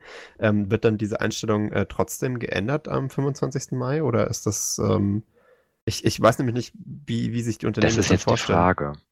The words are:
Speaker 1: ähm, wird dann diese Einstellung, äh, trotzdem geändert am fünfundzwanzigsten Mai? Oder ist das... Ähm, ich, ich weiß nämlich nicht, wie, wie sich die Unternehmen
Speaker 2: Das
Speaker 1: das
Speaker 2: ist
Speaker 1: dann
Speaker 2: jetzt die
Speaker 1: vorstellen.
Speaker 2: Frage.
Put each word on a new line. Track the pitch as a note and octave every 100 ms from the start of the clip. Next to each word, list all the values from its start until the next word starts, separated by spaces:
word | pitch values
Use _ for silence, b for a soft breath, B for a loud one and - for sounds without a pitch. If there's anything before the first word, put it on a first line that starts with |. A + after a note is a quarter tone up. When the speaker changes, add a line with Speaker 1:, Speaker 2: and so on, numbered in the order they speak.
| B B B B
Speaker 1:
ähm, | A2 G#2 G2
wird | A2 A#2
dann | G#2+
diese | G#2+ A2
Einstellung, | G#2+ - A2 G#2 G#2+
äh, | G2+ G2
trotzdem | - F#2 - C3 B2
geändert | G#2+ - G#2 D3 -
am | C3 C3+
fünfundzwanzigsten | - C#3 C#3 C3+ C3+ - C3
Mai? | B2 D3+
Oder | C#3+ A2+ G#2
ist | A2 A2
das... | G#2 - -
Ähm, | G#2+ G2+ G2+ G#2 - _ _ _ _ _ -
ich, | - -
ich | -
weiß | A2 -
nämlich | B2+ A#2+
nicht, | - - - C3+ -
wie, | A#2 A#2+
wie | A#2
sich | A#2 G#2
die | A#2+
Unternehmen | A2 G#2+ A2
Speaker 2:
Das |
Speaker 1:
das | G2
Speaker 2:
ist |
Speaker 1:
dann | -
Speaker 2:
jetzt | -
die | A2+
Speaker 1:
vorstellen. | - F#2
Speaker 2:
Frage. | F2+ F2+ D2+ D2 _